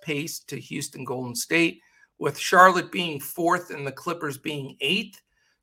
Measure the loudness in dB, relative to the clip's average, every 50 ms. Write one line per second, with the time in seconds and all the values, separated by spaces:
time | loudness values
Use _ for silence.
0 | -6 -6 -4 -4 -6 -8 -10 -12 -12 -10 -12 -12 -10 -10 -10 -8 -8 -10 -10 -10
1 | -10 -8 -6 -6 -6 -6 -6 -6 -4 0 2 2 2 2 0 -6 _ _ _ _
2 | _ _ _ -4 -4 -4 -4 -4 -2 4 8 10 10 10 8 4 -2 -4 -4 -4
3 | -4 -4 -6 -8 -10 -8 -4 0 2 2 2 0 -2 -6 -10 -10 -8 -10 -10 -8
4 | -6 -6 -6 -4 -6 -8 -8 -8 -8 -8 -8 -8 -8 -10 -8 -4 -2 -2 0 -2
5 | -4 -6 -12 -20 _ _ _ _ _ _ _ _